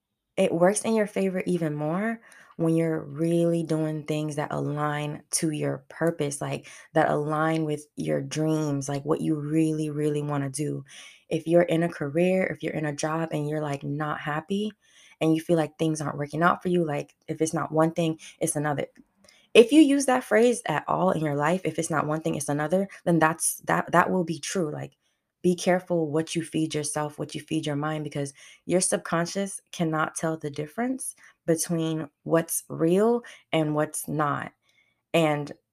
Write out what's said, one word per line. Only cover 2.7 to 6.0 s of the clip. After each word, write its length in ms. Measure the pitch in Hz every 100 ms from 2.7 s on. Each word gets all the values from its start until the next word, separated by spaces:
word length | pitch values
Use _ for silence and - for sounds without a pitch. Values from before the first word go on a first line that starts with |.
you're 280 | 165 165 160
really 600 | 143 139 165 170 170 170
doing 420 | 160 156 156 156
things 320 | 147 151 151 147
that 160 | 147
align 720 | 147 143 147 151 147 147 151 -
to 180 | - 160
your 340 | 151 143 139 _
purpose, 520 | -